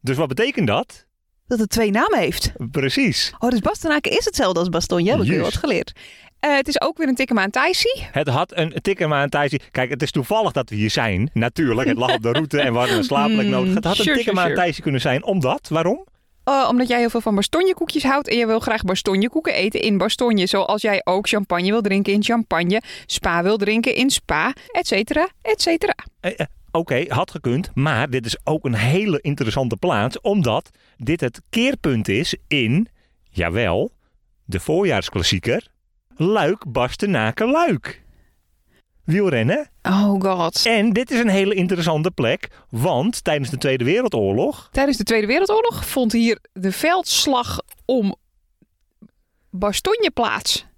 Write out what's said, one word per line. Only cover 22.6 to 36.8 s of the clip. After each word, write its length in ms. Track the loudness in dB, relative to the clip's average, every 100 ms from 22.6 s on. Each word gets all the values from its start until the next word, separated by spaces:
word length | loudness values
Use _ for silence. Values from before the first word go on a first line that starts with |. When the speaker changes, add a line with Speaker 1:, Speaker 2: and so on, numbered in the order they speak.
| 0 0 -4 -20 -8
Speaker 2:
spa 360 | -4 -2 0
wil 140 | 0 0
drinken 380 | 2 0 0
in 160 | 0 0
spa, 420 | -2 -2 0 0 -4 -6
et 140 | -4 -2
cetera, 420 | -2 0 0 -2 -4
et 180 | -4 -2
cetera. 320 | 0 0 0 -4 -8 _
Speaker 1:
Eh, 120 | -8 -4
eh, 100 | -8 -8 -6
oké, 340 | -4 0 -2 0
had 220 | -2 -4
gekund, 400 | -4 -2 -2 -2
maar 360 | -2 0 0 -2
dit 160 | -4 -4
is 100 | -6
ook 200 | -2 -2
een 100 | -2
hele 460 | 0 2 2 2 0
interessante 560 | -2 -2 -2 0 -2 -2
plaats, 440 | 0 2 0 -2
omdat 500 | 0 2 2 0 -4 _ _ _
dit 240 | -4 -2
het 200 | -2 -6 -6
keerpunt 580 | 0 0 0 0 0 0
is 280 | 0 0 -6 -2
in, 400 | 0 2 2 0 _ _ _ _
jawel, 600 | -4 -2 0 0 0 -2 _ _ _ _ _
de 160 | -8 -8
voorjaarsklassieker 1120 | -2 0 2 0 -2 -2 0 -2 0 -2 -4 _ _ _ _ -2
Luik, 480 | 0 2 0 -2 -4
Bastenaken, 800 | -2